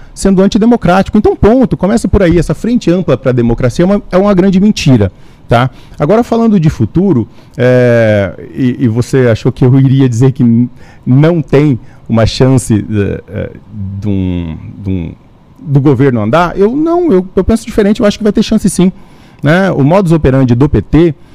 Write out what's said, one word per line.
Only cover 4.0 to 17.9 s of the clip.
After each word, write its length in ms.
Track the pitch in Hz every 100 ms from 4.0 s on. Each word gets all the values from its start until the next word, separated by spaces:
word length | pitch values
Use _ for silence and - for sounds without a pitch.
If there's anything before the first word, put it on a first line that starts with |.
| -
é 60 | 180
uma 160 | 202
grande 260 | 185 196 185
mentira, 540 | 208 - 147 123 98 - - - -
tá? 220 | 117 131 - - -
Agora, 260 | 147 220
falando 340 | 240 233 226 208
de 120 | 156
futuro, 580 | - 110 165 196 131 104 - - -
é, 760 | 123 127 123 120 110 104 95 - -
e, 300 | - 127 117
e 40 | 123
você 400 | 113 120 131 123
achou 240 | 107 135
que 100 | -
eu 160 | 131 135
iria 300 | 131 135 135
dizer 240 | 113 131
que 100 | 127
n-, 280 | 120 117 123 - - -
não 380 | - 131 156 175
tem 360 | - 139 151 120 - - -
uma 160 | 113
chance, 640 | 110 - 131 131 - 104 -
é, 320 | 107 95 85 -
é, 220 | 98 - - - 107 95 98
de 80 | 104
um, 480 | 98 92 87 85 78 101 -
de 80 | 98
um, 220 | 95 82 - - - _ -
do 180 | - 139
governo 440 | 139 120 139 120
andar, 360 | 104 151 175 -
eu 160 | 202
não, 380 | 277 320 349 339
eu, 140 | 185 185 -
eu 80 |
penso 220 | 185 226 -
diferente, 340 | - 202